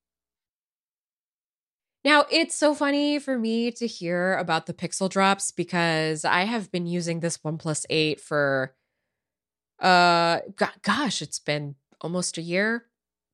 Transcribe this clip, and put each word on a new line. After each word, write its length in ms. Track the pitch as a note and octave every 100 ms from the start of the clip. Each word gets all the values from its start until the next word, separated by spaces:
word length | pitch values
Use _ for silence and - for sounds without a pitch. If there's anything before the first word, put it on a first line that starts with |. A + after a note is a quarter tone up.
| _ _ _ _ _ _ _ _ _ _ _ _ _ _ _ _ _ _ _ _
Now, 200 | C#4 D4 C#4+
it's 260 | D#4+ E4
so 180 | - D4+
funny 420 | C#4+ C#4+ C#4+ D4 D4
for 180 | C#4 B3+
me 340 | A3+ A3+ A#3+
to 160 | A#3 A#3
hear 480 | - E3+ F3 F#3 F#3
about 280 | E3+ E3
the 80 | -
Pixel 360 | - E3+ - F#3+
drops 420 | G3 F#3+ G3 -
because 720 | - E3+ F3+ E3+ D#3+ D#3 D#3
I 160 | - F3
have 260 | G3+ A#3 F3+
been 140 | F3+
using 360 | E3+ F3 E3+ E3+
this 160 | E3 -
OnePlus 480 | D#3 D#3+ D#3+ D3 -
eight 300 | D#3 D#3 -
for, 560 | - D3+ C#3+ C3+ C3 - _ _ _ _ _ _ _ _ _ _
uh, 600 | F#3 F3+ F3 E3+ E3+ E3+ - -
go-, 100 | G3+ -
gosh, 400 | G3+ A3 C4 -
it's 180 | D#3 -
been 360 | - D3 C#3+ C#3 _ _
almost 360 | D#3+ F3+ F3 E3
a 40 |
year 440 | E3+ F3+ G#3+ A#3 - _ _ _ _